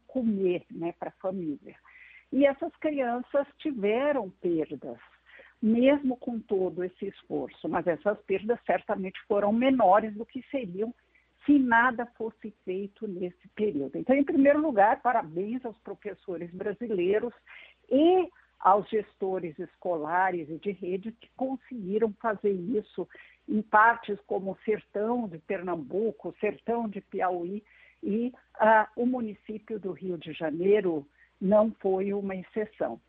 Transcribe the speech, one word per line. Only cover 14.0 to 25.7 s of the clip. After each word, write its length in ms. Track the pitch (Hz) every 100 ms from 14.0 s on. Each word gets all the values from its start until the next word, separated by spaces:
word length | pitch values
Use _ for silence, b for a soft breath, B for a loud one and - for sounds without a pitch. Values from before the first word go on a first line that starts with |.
| -
em 80 | 277
primeiro 380 | - 285 277 294
lugar, 400 | 311 214 202 262
parabéns 640 | 240 233 165 165 208 247
aos 140 | 240 196
professores 720 | - 190 208 185 - 170 175
brasileiros 800 | 180 208 190 233 196 175 214 240 - - b b b -
e 380 | 262 330 370 349 _ _ -
aos 260 | - 202 -
gestores 680 | 220 202 - 190 185 170 151
escolares 880 | 165 _ 185 165 151 180 190 180 147
e 80 | 160
de 140 | 202
rede 380 | 190 180 185 220
que 180 | 226 -
conseguiram 800 | - 262 269 - 247 185 208 220 196
fazer 320 | 226 202 208
isso 560 | 190 175 415 - - 175 b b b -
em 140 | 214
partes 560 | 208 214 226 233 - 202 -
como 240 | 202 190
o 80 | 185
sertão 640 | - 208 - 202 214 247 214
de 120 | 160
Pernambuco, 920 | - 190 180